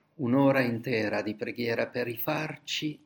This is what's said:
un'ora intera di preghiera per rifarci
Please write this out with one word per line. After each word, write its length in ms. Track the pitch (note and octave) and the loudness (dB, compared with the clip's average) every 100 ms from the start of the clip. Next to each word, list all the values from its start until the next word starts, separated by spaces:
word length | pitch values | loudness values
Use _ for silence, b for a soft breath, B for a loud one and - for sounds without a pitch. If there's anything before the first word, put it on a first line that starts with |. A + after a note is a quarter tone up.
| _ - | _ -4
un'ora 440 | A#2 C3+ C#3 C3+ | 2 6 6 6
intera 640 | B2 A2+ C3 A2+ G#2 G#2 | 2 0 -2 0 0 -2
di 120 | G#2+ | -4
preghiera 520 | G#2+ A#2 A#2+ A#2 A#2 A#2 | -6 -6 -4 -2 0 -2
per 180 | B2 | -2
rifarci 960 | A#2+ A2+ - D3+ D#3 C#3+ - - D3+ - | -4 -4 -4 -2 -4 -8 -8 -6 -6 -8